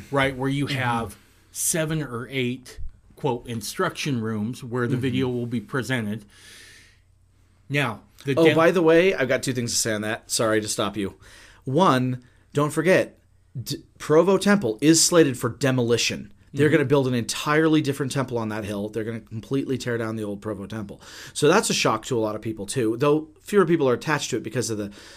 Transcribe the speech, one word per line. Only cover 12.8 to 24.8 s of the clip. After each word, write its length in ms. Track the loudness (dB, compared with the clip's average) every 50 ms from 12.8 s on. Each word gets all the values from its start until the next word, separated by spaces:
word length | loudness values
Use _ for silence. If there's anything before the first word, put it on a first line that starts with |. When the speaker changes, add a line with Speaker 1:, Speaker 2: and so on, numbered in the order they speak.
| 2 4 4 4 2 0 -6 _ _ _ _ _ _ _ _ -12
Speaker 2:
D-, 220 | -8 -8 -10 -10 -10 _ _
Provo 400 | _ -2 4 4 4 6 6 2
Temple 400 | 2 4 2 2 2 2 -2 -2 2
is 220 | 4 4 6 6 4
slated 340 | 4 6 6 6 4 2
for 120 | -2 -4 -6
demolition. 840 | -4 -2 0 0 2 2 2 2 2 0 0 -2 -4 -6 -10 -16 -20 _ -20 -12 0
They're 140 | 2 2
Speaker 1:
Mm-hmm. 80 | 4 4
Speaker 2:
gonna 100 | 2 2
build 220 | 4 2 2 2
an 60 | 2 0
entirely 680 | -2 -2 -4 -6 -4 -2 0 2 4 4 4 4 4
different 300 | 2 0 -2 -2 -4 -4
temple 260 | -2 -4 -4 -2 -4
on 120 | -4 -4 -4
that 140 | -6 -6 -6
hill. 260 | -6 -6 -6 -6 -6
They're 140 | -6 -6 -6
gonna 160 | -6 -8 -10
completely 560 | -12 -12 -12 -12 -8 -4 -4 -2 -2 -2 -4
tear 200 | -4 -2 -4 -4
down 180 | -4 -4 -4 -4
the 80 | -6 -6
old 180 | -6 -8 -8
Provo 240 | -8 -8 -8 -8 -10
Temple. 340 | -10 -8 -10 -8 -10 -14 -16 -18 -20 -20 -18 -18 -14 -4
So 140 | 2 4
that's 220 | 4 4 4 2 2
a 20 | -2
shock 320 | 0 2 2 0 0 -2
to 120 | -2 -2
a 40 | -2
lot 140 | -2 -2 -4
of 60 | -6
people, 240 | -8 -8 -8 -8 -10
too, 280 | -6 -4 -2 -2 -2 0
though 320 | 2 2 2 2 2 0 -6 -18 _
fewer 240 | _ 0 4 4 4
people 240 | 4 4 2 4 2
are 40 | 2
attached 360 | 0 0 -2 -2 -2 -2 -4
to 60 | -4
it 60 | -4 -6
because 260 | -4 -4 -4 -2 -2
of 80 | -4
the 140 | -4